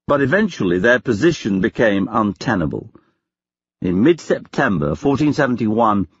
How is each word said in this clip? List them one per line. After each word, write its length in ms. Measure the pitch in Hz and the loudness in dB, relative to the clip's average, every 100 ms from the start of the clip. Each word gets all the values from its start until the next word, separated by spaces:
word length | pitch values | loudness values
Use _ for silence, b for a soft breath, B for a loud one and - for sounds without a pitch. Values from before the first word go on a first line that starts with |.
| - | -2
But 160 | 143 | 0
eventually 580 | 135 185 214 - 98 87 | 2 0 0 -2 0 2
their 200 | 113 123 | 2 2
position 640 | 131 101 160 160 113 95 | 0 0 0 0 -2 0
became 480 | 110 - 117 101 101 | -2 0 0 0 -2
untenable. 800 | 113 104 90 - 104 76 - - - b b _ _ _ _ _ - | -2 -2 -2 -2 -2 -2 -6 -12 -20 b b _ _ _ _ _ -8
In 220 | 90 90 | -2 2
mid-September 880 | 135 170 - 170 - - 135 90 73 | 2 2 -2 -4 -4 -2 0 0 -2
fourteen 380 | 78 139 135 151 | -2 0 0 0
seventy-one, 760 | 139 135 120 110 110 113 101 87 _ | 0 0 0 0 2 2 2 -2 _